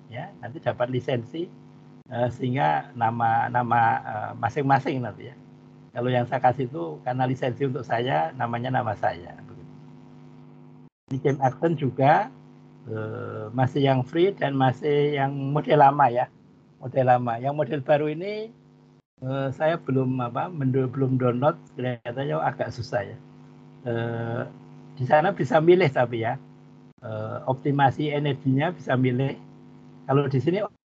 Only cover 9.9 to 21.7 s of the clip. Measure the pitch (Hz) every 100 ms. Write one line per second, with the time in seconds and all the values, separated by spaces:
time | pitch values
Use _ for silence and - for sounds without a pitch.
9.9 | - - - - - - - - - -
10.9 | _ - 135 147 147 165 - 165 151 143
11.9 | - 135 170 233 - - - - - -
12.9 | 110 107 110 107 107 107 120 127 147 139
13.9 | 131 123 165 185 196 143 139 131 127 151
14.9 | 147 147 147 135 143 135 151 151 151 139
15.9 | 143 135 120 131 - - - - - 123
16.9 | 135 127 123 123 117 127 147 147 151 131
17.9 | 147 151 156 190 214 220 - - - -
18.9 | - _ _ 131 135 135 131 156 165 156
19.9 | 131 127 131 120 123 165 175 131 131 131
20.9 | 135 135 131 123 123 143 165 -